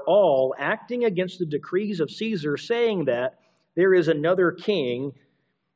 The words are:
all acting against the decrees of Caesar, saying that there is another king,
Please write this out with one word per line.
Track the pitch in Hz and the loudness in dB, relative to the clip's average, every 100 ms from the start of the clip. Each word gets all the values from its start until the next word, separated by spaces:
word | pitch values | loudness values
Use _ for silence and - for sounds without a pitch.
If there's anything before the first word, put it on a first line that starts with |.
| 151 | 2
all | 196 185 135 131 - | 4 4 4 0 -2
acting | 143 220 - 247 | -4 -4 -4 -2
against | 233 175 185 185 | -2 0 -4 -4
the | 165 | -4
decrees | 143 - 180 208 185 | -6 -4 -4 -2 -4
of | 147 | -4
Caesar, | - 220 202 147 143 | -4 -4 -4 -4 -6
saying | - 233 233 196 139 | -2 0 0 0 -2
that | 120 127 - _ _ _ - | -2 -2 -6 _ _ _ 0
there | 190 | 4
is | 185 156 | 4 4
another | 151 160 185 175 | 2 2 2 2
king, | 175 - 196 127 123 139 - _ _ _ _ _ | 0 -2 0 0 -2 -6 -10 _ _ _ _ _